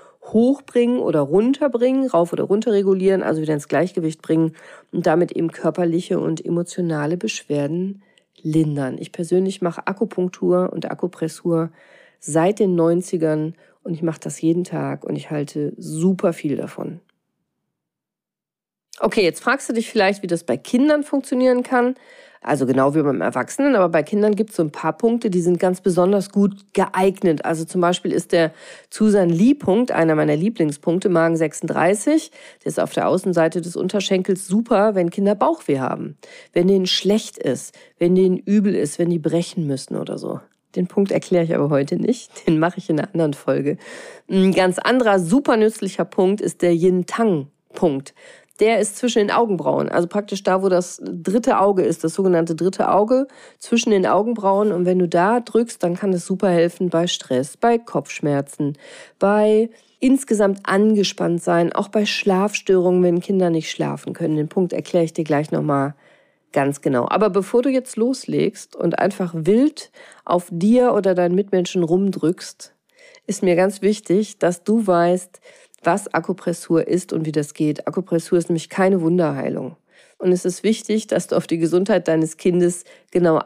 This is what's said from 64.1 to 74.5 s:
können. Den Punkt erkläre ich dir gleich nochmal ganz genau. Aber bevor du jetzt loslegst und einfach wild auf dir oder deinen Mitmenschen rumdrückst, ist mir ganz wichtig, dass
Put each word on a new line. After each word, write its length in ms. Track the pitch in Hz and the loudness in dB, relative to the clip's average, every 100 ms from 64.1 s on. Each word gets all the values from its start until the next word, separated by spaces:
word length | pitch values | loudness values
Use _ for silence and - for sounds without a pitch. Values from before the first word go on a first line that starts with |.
können. 240 | - 160 156 | -6 -4 -2
Den 140 | 151 | -2
Punkt 240 | - 175 | -2 -2
erkläre 320 | - - 180 165 | -2 -2 0 0
ich 80 | |
dir 100 | - | -2
gleich 260 | 156 147 151 | -2 -2 0
nochmal 440 | 147 151 139 139 147 _ _ _ _ _ | -2 0 0 -2 -6 _ _ _ _ _
ganz 300 | 147 139 143 | -2 -2 -2
genau. 260 | 160 123 - | -2 -2 0
Aber 220 | - 208 | 0 0
bevor 320 | 185 190 240 | 0 0 0
du 80 | 269 | 0
jetzt 260 | 262 247 - | 0 -2 -2
loslegst 800 | 240 262 - 143 - - - - | -2 -2 -4 -2 -2 -4 -14 -4
und 220 | 175 - | -2 0
einfach 340 | 190 196 180 | -2 -2 -6
wild 560 | 170 156 220 294 - - - - - - | -2 2 4 2 0 -12 -20 -20 -16 -4
auf 220 | 180 - | -4 -2
dir 420 | 170 202 247 247 | -2 2 4 4
oder 220 | 208 190 | 2 2
deinen 200 | 180 175 | 2 2
Mitmenschen 480 | 180 202 185 175 185 | 0 0 0 0 0
rumdrückst, 920 | 165 185 196 180 156 180 - - - _ _ _ - - - | 0 2 0 0 -2 -2 -8 -20 -20 _ _ _ -20 -14 -10
ist 160 | 196 | -2
mir 140 | 190 175 | 0 2
ganz 240 | 190 196 | 2 0
wichtig, 580 | 190 208 - 185 214 - | -2 -2 0 0 0 -2
dass 260 | 170 | -2